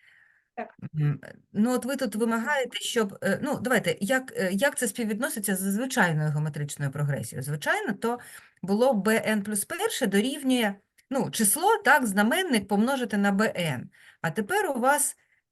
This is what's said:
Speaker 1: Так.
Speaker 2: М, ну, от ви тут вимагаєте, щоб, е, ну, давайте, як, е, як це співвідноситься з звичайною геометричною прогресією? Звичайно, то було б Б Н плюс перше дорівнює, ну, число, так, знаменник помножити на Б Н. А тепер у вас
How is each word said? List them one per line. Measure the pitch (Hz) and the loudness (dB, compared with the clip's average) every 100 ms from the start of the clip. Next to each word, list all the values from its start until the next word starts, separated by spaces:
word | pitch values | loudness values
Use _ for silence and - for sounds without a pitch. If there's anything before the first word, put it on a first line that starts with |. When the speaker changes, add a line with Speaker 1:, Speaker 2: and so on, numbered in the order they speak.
| _ _ _ _ _ - | _ _ _ _ _ -12
Speaker 1:
Так. | 214 - - 151 | -12 -12 -8 -2
Speaker 2:
М, | 147 - - - _ | 0 -2 -8 -20 _
ну, | 202 233 | 0 2
от | 247 240 | 2 -2
ви | 269 | -2
тут | 254 214 | -2 0
вимагаєте, | 226 226 226 285 254 - | 0 0 0 0 -2 -6
щоб, | - 240 208 - | -2 0 -2 -2
е, | 196 208 | -2 -2
ну, | 269 240 | -2 -4
давайте, | 226 233 - - | 0 0 0 -2
як, | 202 262 262 - | 0 0 -2 -4
е, | 185 | -2
як | 196 285 285 | 2 0 0
це | 247 | -4
співвідноситься | - 214 214 294 233 202 185 | -2 -4 -2 -4 -4 -2 -2
з | |
звичайною | 196 202 262 262 175 156 151 | -2 -2 0 2 2 2 0
геометричною | 147 156 151 147 - 143 | 0 -2 -4 -8 -4 -4
прогресією? | 147 143 139 - - | -2 -2 -2 -6 -8
Звичайно, | 135 151 - 381 392 | -6 -4 -2 -2 -2
то | 202 233 240 - - - _ | -4 -4 -4 -8 -20 -20 _
було | 185 208 254 | -2 2 4
б | 214 | 4
Б | 196 220 - | 2 2 2
Н | 214 | -2
плюс | 202 208 - | -2 -4 -6
перше | 339 453 - 226 | -4 -4 0 0
дорівнює, | 196 247 294 262 247 214 202 _ _ _ | 2 0 -2 0 2 2 -2 _ _ _
ну, | 269 240 | -4 -2
число, | 233 220 285 381 427 269 | 0 0 2 4 4 6
так, | 294 240 | 4 4
знаменник | 190 214 339 370 226 196 | 2 2 2 2 0 2
помножити | 202 233 269 240 202 | 2 2 0 0 0
на | 202 | 2
Б | 196 220 - | 2 0 0
Н. | 165 127 - - - _ | -4 -4 -8 -18 -20 _
А | 165 | -4
тепер | 160 202 403 370 | -2 -2 0 0
у | 254 | 2
вас | 254 285 - - _ _ _ | 2 2 0 -4 _ _ _